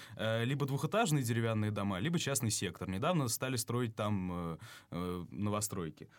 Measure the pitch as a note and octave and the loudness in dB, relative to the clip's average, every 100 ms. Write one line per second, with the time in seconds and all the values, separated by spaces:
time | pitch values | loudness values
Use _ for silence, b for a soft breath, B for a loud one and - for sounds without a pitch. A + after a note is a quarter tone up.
0 | B G#2+ A2 A2+ A#2+ C#3+ C#3 C3+ D3+ G#3 | B -2 0 2 2 2 0 0 2 2
1 | F#3 D3 A#2 A#2 A2+ G#2+ G#2+ G#2 G2+ F#2 | 4 4 4 2 2 2 2 0 0 0
2 | C#3+ E3+ C3+ C#3 A2+ - F#2+ - F2+ F#2+ | 0 0 0 2 2 0 -2 -4 -4 0
3 | D3 F3 A#2+ - C3 B2 - A#2+ A#2+ A2+ | 2 2 2 0 -2 -2 0 0 0 0
4 | G#2 G2+ F#2 F2 E2+ D#2+ B B B E2+ | 0 0 0 -2 -4 -6 B B B -4
5 | F2+ F2+ - D2 G2+ G#2 G#2 F#2+ E2 - | -2 -4 -6 -2 0 0 -2 -4 -6 -8
6 | - | -16